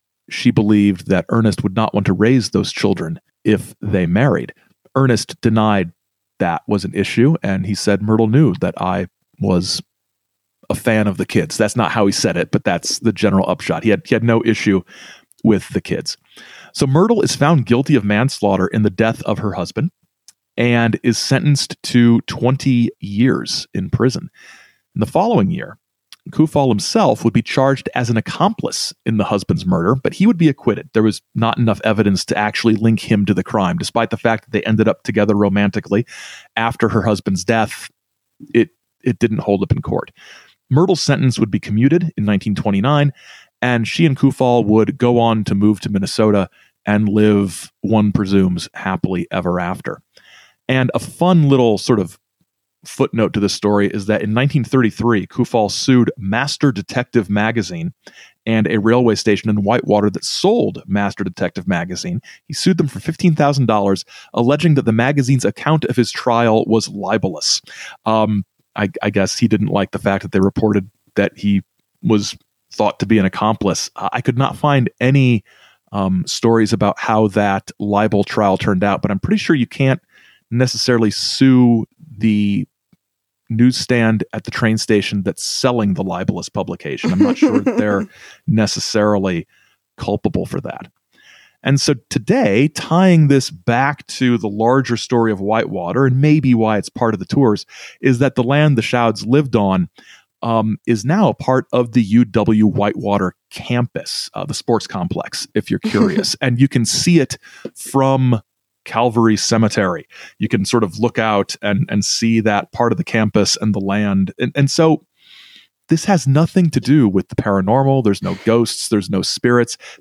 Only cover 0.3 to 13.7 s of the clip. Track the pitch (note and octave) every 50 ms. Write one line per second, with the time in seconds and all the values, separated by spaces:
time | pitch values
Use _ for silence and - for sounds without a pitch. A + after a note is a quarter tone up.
0.3 | - - - B2 A#2 A2+ G#2 G#2+ G#2+ G#2 G2+ G2+ F#2 F2 - - F#2+ F2 - -
1.3 | - A2+ A2 G#2+ F2+ - - F#2+ F#2 A2+ A2 - - G#2 G2+ - F#2 G2+ G#2+ A#2+
2.3 | C3+ B2+ G2+ - - G2 - - - - - G2 F#2+ E2+ E2 E2 E2 - _ _
3.3 | _ _ - A2 G#2+ - - - - _ - G#2 G2+ F#2 F2+ E2 F2 A2 C#3 C3+
4.3 | F#2 C2+ A#1+ - - _ _ _ _ _ _ _ - C3 C3+ B2+ A#2 - - -
5.3 | - _ - A#2 A2 A2 G#2+ G#2+ G#2 G2 F2 E2+ _ _ _ _ _ _ _ _
6.3 | _ - F#2+ E2+ E2 - - - G#2 G2 G2 - - G2+ F#2+ - - A2+ B2 D3+
7.3 | E3 - - G2+ F#2+ F#2 F#2 G#2 G2 - - G#2+ G2+ G2 G#2 G#2+ A2 A2 A2+ A2
8.3 | A#2 D3 D#3+ G#2+ F2 - F#2 F2 - - F#2 F#2 F2+ F#2 F#2 - _ _ _ _
9.3 | _ - - G2 F#2 F2 F2+ - - - - _ _ _ _ _ _ _ _ _
10.3 | _ _ _ _ _ _ _ - - - - A#2+ A2 G#2+ G#2 G#2 F2+ F#2+ F2+ -
11.3 | - G#2 D#2+ D#2 - - G#2+ G2+ - B2 G#2 - - A2+ G2+ G2+ F#2+ - - G2
12.3 | E2 F2 D#2 - - - - G#2 F2 E2+ - - - - A2 A2+ F#2+ - G#2+ G2+
13.3 | G2 F#2+ - G2 F2+ - - -